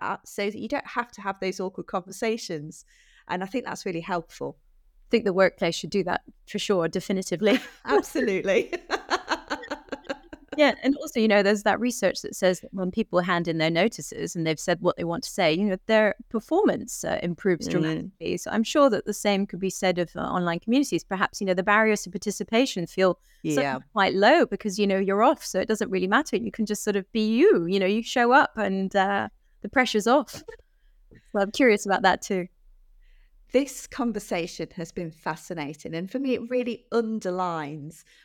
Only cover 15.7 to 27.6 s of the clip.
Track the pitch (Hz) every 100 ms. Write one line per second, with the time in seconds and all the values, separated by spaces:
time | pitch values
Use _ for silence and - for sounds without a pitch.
15.7 | 185 - 220 214 - - 220 - 339 403
16.7 | 165 - - - - 175 165 196 175 170
17.7 | 170 156 160 190 - 165 175 - 214 226
18.7 | 311 277 208 - 208 208 196 196 180 190
19.7 | - 185 175 170 - - 180 175 170 -
20.7 | 262 277 165 - 190 - - 196 180 202
21.7 | 208 220 208 180 190 214 - 202 226 269
22.7 | 196 170 - 190 175 _ _ 160 143 139
23.7 | 135 - 214 190 190 208 330 247 196 214
24.7 | 190 196 190 190 196 247 302 - 190 220
25.7 | 214 - 190 185 226 311 202 226 - 208
26.7 | 208 - 202 185 - 214 226 392 254